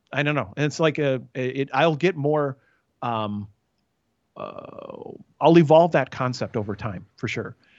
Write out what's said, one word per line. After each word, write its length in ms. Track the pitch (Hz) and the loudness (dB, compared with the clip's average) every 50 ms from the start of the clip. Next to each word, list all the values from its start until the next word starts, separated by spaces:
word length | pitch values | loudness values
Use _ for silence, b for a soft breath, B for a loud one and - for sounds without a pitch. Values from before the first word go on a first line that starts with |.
| _ - | _ -8
I 120 | 131 135 147 | -6 -4 -2
don't 120 | 147 151 | 0 -2
know. 180 | 139 104 95 - | -2 -4 -6 -6
And 80 | 143 151 | -4 -4
it's 140 | 147 - - | -4 -2 0
like 180 | 160 160 139 | 0 0 0
a, 240 | 156 147 139 131 123 131 - - | 0 -2 -2 -2 -4 -6 -10 -8
it, 360 | 135 127 127 131 135 139 139 131 | -6 -6 -6 -4 -6 -6 -2 0
I'll 220 | 135 156 170 156 | 2 2 2 2
get 220 | 131 170 190 180 | 2 0 -2 0
more, 400 | 147 139 147 151 151 143 135 131 _ _ _ _ _ _ _ _ - | 0 -2 0 0 0 -2 -2 -6 _ _ _ _ _ _ _ _ -10
um, 460 | 131 120 117 110 107 104 104 104 104 - _ _ _ _ _ _ _ _ _ _ _ _ _ _ _ _ _ | -6 -6 -4 -4 -4 -4 -6 -8 -8 -12 _ _ _ _ _ _ _ _ _ _ _ _ _ _ _ _ _
uh, 760 | - - 50 50 - - - - - - - - - - - - - - _ _ - | -14 -14 -14 -14 -16 -18 -18 -18 -18 -18 -16 -16 -16 -16 -18 -18 -20 -20 _ _ 2
I'll 180 | 139 156 170 | 4 8 8
evolve 360 | 170 160 135 156 160 175 170 170 | 8 8 8 8 6 6 6 2
that 180 | 147 131 - | 0 0 -2
concept 460 | - - 131 127 127 - 127 - - | -6 -6 -6 -6 -4 -6 -8 -6 -4
over 180 | 113 101 107 101 | -6 -4 -4 -8
time 300 | - - 107 90 92 98 _ _ | -8 -8 -10 -10 -10 -14 _ _
for 140 | - 123 107 | -10 -8 -6
sure. 260 | - 120 - - - b b b b | -6 -6 -8 -10 -14 b b b b